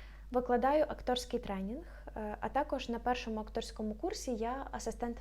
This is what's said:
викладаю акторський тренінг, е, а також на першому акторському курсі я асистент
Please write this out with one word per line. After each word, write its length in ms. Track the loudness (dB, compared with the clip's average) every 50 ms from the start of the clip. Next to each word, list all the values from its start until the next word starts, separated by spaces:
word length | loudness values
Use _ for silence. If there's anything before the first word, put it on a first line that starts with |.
| -14 -14 -14 -14 -10 2
викладаю 540 | 2 2 4 6 4 6 8 8 8 8 6 6
акторський 500 | 2 -2 2 2 2 2 0 0 -2 -2
тренінг, 680 | -2 0 -2 -2 -2 -2 -4 -6 -8 -10 -12 -12 -12 -10 -8
е, 220 | -6 -4 -4 -4 -4
а 100 | -4 0
також 400 | 2 2 2 2 0 -2 -2 -2
на 100 | -4 -2
першому 400 | 0 0 0 0 0 -4 -4 -4
акторському 540 | -4 -2 -4 -4 -4 -4 -6 -4 -4 -4 -4
курсі 420 | -2 -2 -4 -4 -2 -2 -2 -2
я 320 | 0 0 -2 -2 -2 -4 -6
асистент 460 | -6 -4 -4 -4 -4 -2 -4 -4 -4 -6